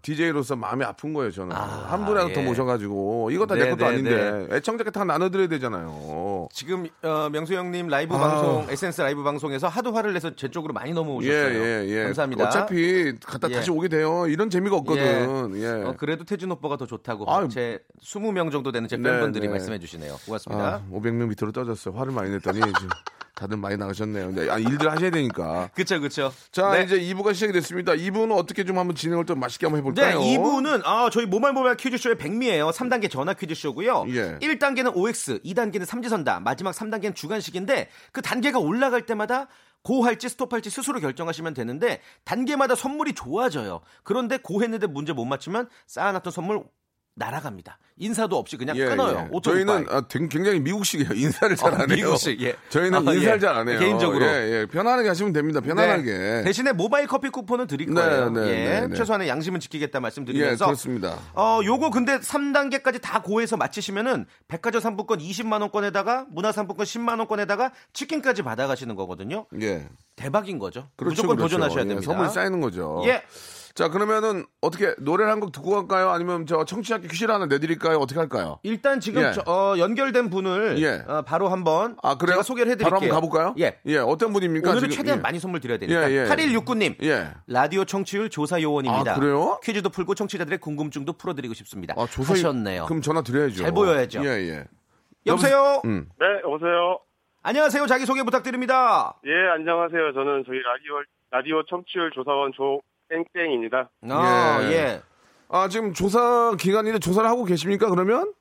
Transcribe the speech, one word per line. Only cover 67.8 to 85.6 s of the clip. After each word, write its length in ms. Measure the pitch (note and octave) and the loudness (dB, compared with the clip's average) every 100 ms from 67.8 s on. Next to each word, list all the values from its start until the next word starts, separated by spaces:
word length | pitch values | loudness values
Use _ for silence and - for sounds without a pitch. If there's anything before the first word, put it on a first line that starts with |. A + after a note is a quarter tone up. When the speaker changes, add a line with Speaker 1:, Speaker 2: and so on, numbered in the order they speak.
| _ | _
Speaker 2:
치킨까지 500 | - C4+ D#4 C4 G#3 | -12 -6 -2 0 0
받아가시는 540 | C3+ A2 C3+ B2+ B2 G2 | -2 -2 -2 -2 -6 -8
거거든요. 480 | F#2 F2+ G2 G3 - - | -8 -8 -8 -10 -10 -4
Speaker 1:
예. 260 | G#2+ F2 C#2+ - _ - | -4 -4 -8 -20 _ -12
Speaker 2:
대박인 420 | C3 G3+ G3 D#3+ | -2 -2 -2 -8
거죠. 300 | F#2+ B2 C#3 - | -8 -10 -16 -4
Speaker 1:
그렇죠, 140 | C#3 D#3 | -2 0
Speaker 2:
무조건 140 | F#3 A3+ | 2 2
Speaker 1:
그렇죠. 200 | E3 F3 | 2 2
Speaker 2:
도전하셔야 280 | D#3+ - | 2 0
Speaker 1:
예, 40 | - | -2
Speaker 2:
됩니다. 180 | G2+ C#3+ | -2 -2
Speaker 1:
선물이 200 | G2+ F3+ | 0 0
쌓이는 300 | G#3 F#3+ F3+ | 0 -2 0
거죠. 400 | C3 F2+ D#2+ D#2+ | -2 -2 -4 0
Speaker 2:
예. 180 | A#3 B3+ - - - - - | 0 0 -4 -20 -20 -20 -18
Speaker 1:
자, 140 | - E3 | -2 0
그러면은 560 | F3+ G#3 A3 A3 G3 - _ | 0 2 2 2 -2 -6 _
어떻게 340 | D#3+ D#3+ F#3+ - | -4 0 0 0
노래를 340 | C#3 F3+ G#3+ | 0 2 2
한 80 | G#3+ | 2
곡 100 | G3+ | -2
듣고 200 | C#3 E3 | -6 0
갈까요? 400 | G3+ F3+ F#3+ F#3 | 0 2 2 4
아니면 340 | E3+ F3 F3 | 2 0 -2
저 180 | D#3 E3 D#3+ | 0 0 0
청취자께 420 | G3+ G3+ A3 E3+ | -4 -2 -4 -4
퀴즈를 260 | E3 A3 | -2 2
하나 120 | G#3 E3+ | 2 2
내드릴까요? 500 | C#3+ D#3+ E3 D#3+ D#3 | 2 2 2 4 4
어떻게 240 | C3+ C#3+ | 2 0
할까요? 380 | D#3 A#2+ E2 D2 | 0 0 -2 -6
Speaker 2:
일단 360 | G3+ A3 C#4 C4+ | -4 0 2 2
지금 220 | G3 G#3 | 0 2
Speaker 1:
예. 100 | C3+ | 2
Speaker 2:
저, 80 | G#3 E3+ | 2 0
어, 280 | F3+ G3 F#3+ | 2 4 4
연결된 500 | F#3 A#3 C4+ B3 A#3 | 2 2 2 2 2
분을, 500 | F#3 F#3+ F#3 A3 D3+ | 0 0 0 0 2
Speaker 1:
예. 200 | D#3 F2 - | 2 0 -2
Speaker 2:
어, 120 | D3+ | -4
바로 260 | A#2+ E3 F#3+ | -2 0 2
한번 480 | F#3 E3+ D#3+ A3+ A3 | 2 2 2 0 0
Speaker 1:
아, 140 | - B2 | 0 2
그래요? 160 | F3 | 2
Speaker 2:
제가 80 | F3+ | 2
소개를 280 | - B3 A#3 | 2 2 2
해드릴게요. 180 | B3 E3+ | 4 4
Speaker 1:
바로 100 | F#3+ | 4
한번 140 | C3+ | 4
가볼까요? 400 | D#3+ E3 D#3 E3+ A3 | 2 2 2 2 2
Speaker 2:
예. 200 | D3+ - - | 0 0 0
Speaker 1:
예, 100 | D3+ | 2
어떤 380 | A#2+ D#3 A3+ | 2 2 2
분입니까? 380 | G3+ F3+ D#3+ F3+ | 2 2 2 4
Speaker 2:
오늘은 180 | B3 - | 4 2
Speaker 1:
지금, 60 | D4 | 0
Speaker 2:
최대한 220 | D4 C4+ | 0 0
Speaker 1:
예. 20 | |
Speaker 2:
많이 180 | A2+ E3 | 0 -4
선물 200 | F#3 F3 | -4 -6